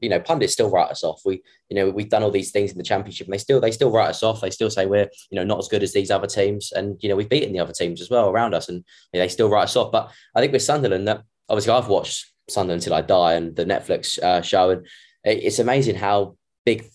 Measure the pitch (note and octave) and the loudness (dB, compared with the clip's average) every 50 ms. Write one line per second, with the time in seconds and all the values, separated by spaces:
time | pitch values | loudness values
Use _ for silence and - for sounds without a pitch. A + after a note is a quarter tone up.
0 | A#2+ A2 F#2 F2 - - E3 C#3+ A2 F2+ - - A2+ G2+ G2 F2 E2 - D2+ - | -2 -2 0 -2 0 -2 0 0 0 0 0 0 2 4 4 4 4 2 0 -4
1 | - D#2+ D#2+ - _ G2 F#2+ F#2 - _ _ _ _ _ - G2 F#2+ G2 F#2+ G#2 | -4 -4 -4 -2 _ -2 -2 -2 -6 _ _ _ _ _ -2 0 0 2 0 -2
2 | G#2 - A2+ G#2+ G#2+ G#2 G2+ G2 F2+ - - G2+ G2+ F#2+ F#2+ F2+ F2 - G#2+ F#2+ | -2 0 0 2 2 2 0 0 -2 -2 -2 -2 -2 -2 -4 -8 -4 -2 -2 -2
3 | G2+ G#2 F2 - - F2+ G2 G2+ - - C#3 B2+ A2 A2+ A2+ A2+ C#3 A#2+ A2 A2+ | -2 -6 -12 -14 -10 -8 -8 -6 0 2 2 2 4 2 0 2 2 2 4 4
4 | G2 D#2 - - A2 A2 A2+ G#2+ G2 F#2+ - - A2 G#2 G2 G2 F#2+ G2 G2+ G#2 | 2 2 0 0 0 0 0 0 -4 -6 -4 -2 -2 -2 0 0 0 2 2 2
5 | G2 - - - - _ G2 F#2+ F2+ G2+ G#2+ F#2 F#2+ - A2 G2+ G2 F#2+ - G2+ | 2 0 -4 -12 -18 _ -6 -4 -2 -2 -2 -4 -2 -2 -2 -2 -2 0 0 -2
6 | G2 G2 G2+ G2 G2+ G2 - G#2+ G2 G2+ G#2 G#2 - - - F#2+ G2 G2+ G2 - | 0 0 0 -2 -2 -2 0 0 0 0 0 -4 -8 -6 -6 -4 -4 -4 -8 -6
7 | - G2+ G2 G2 G#2 G#2+ - - - G#2 F#2+ F2+ E2 - - - F2 E2+ E2+ F2 | -4 -2 0 0 0 0 0 0 0 -2 -2 -4 -4 -4 -4 -4 -4 -4 -4 -8
8 | F2 - B2 A#2+ A2 G2 F#2 A2+ A#2 A2+ F2+ E2 - - F2+ F2+ - _ _ - | -6 0 2 2 2 2 2 2 0 0 -2 -4 -4 -6 -10 -12 -12 _ _ -20
9 | _ _ - G#2+ G#2+ - - - A2+ G#2 G#2 G#2 F2 - - B2 A2+ A2+ A#2 A2 | _ _ -2 -2 -2 0 0 2 2 4 4 4 2 2 2 0 0 0 0 -2
10 | - - - - _ _ _ - C3 C#3+ C#3 A#2+ - - D3 D3+ C3 G#2 F#2+ F#2 | -2 -4 -12 -20 _ _ _ 0 0 2 2 0 0 0 0 0 0 0 0 0
11 | G2+ G#2 G#2+ G#2+ - _ _ _ _ - G#2+ G#2+ G2+ A2+ A2+ B2+ A2+ G#2+ G2 F2+ | 0 -2 -2 -4 -6 _ _ _ _ -2 -2 0 2 2 2 2 2 2 0 0
12 | - - - - - - _ _ _ - - G#2 F#2+ F2+ E2+ F2 E2+ E2 E2 D#2 | 0 -2 -8 -10 -12 -14 _ _ _ -6 -4 -2 -2 -2 -2 -4 -2 0 0 0
13 | D#2 - G2 F2+ F2 E2 E2+ E2 E2+ E2 - - E2+ F#2 G2 - - - F2+ - | 2 2 4 4 4 4 2 2 -2 -4 -4 -4 -2 -2 -2 -2 -2 -2 -4 -4
14 | - - - - - F2+ F2+ F2 E2+ - - F#2+ F#2 F#2 F#2 F2+ - - - - | -2 -6 -6 -2 0 2 2 0 0 0 2 4 4 4 2 0 -4 -12 -20 -20
15 | - _ _ _ - G#2 F2+ F#2 - F#2 - - A#2 B2 C3 C#3 C3+ A2+ F#2+ F2+ | -20 _ _ _ -2 0 0 0 0 -2 0 0 0 2 2 2 2 0 0 -2
16 | G#2 G2 G#2 G2+ G2 F#2+ - _ _ _ _ _ _ A#2+ A2+ A2 - - | 0 0 2 0 0 -2 -6 _ _ _ _ _ _ 0 0 0 -4 -12